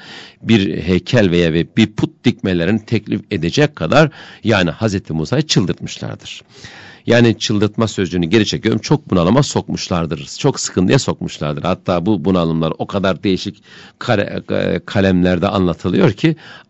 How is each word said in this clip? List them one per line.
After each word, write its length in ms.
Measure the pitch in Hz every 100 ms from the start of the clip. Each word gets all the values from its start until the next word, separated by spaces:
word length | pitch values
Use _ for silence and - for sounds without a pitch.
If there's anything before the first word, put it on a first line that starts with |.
| - - - -
bir 400 | - 113 98 -
heykel 500 | 80 90 - 120 98
veya 220 | 85 85
bir 340 | 80 80 - 107
put 360 | - - _
dikmelerini 640 | 123 - 101 90 85 110 107
teklif 360 | 110 - 107 -
edecek 440 | 98 82 127 147 -
kadar, 340 | 80 139 156 - - -
yani 260 | 104 104 90
Hazreti 440 | 71 110 95 -
Musa'yı 280 | 80 78 127
çıldırtmışlardır. 1000 | 156 - 87 - 82 - 107 107 - - - - - - - - -
Yani 340 | 117 120 107
çıldırtma 480 | - 107 104 - 113
sözcüğünü 380 | - 90 87 82
geri 200 | 110 101
çekiyorum. 360 | 80 - 113
Çok 300 | - 151 -
bunalıma 320 | 90 85 123
sokmuşlardır. 840 | 143 107 - 87 - 90 82 78 69 -
Çok 200 | 143 -
sıkıntıya 400 | - - 92 131
sokmuşlardır. 640 | - 80 87 - 76 73
Hatta 420 | 87 90 - 87 87
bu 200 | 101 92
bunalımlar 480 | 90 82 82 80 76
o 100 | -
kadar 360 | 101 95 80
değişik 400 | 98 92 101 - _ - - _
kare-, 440 | - 104 - 92 -
e, 280 | 101 95 90 -
kalemlerde 640 | 104 95 90 90 90 92
anlatılıyor 640 | 101 90 80 92 92 170
ki 240 | 98 160 156 - - -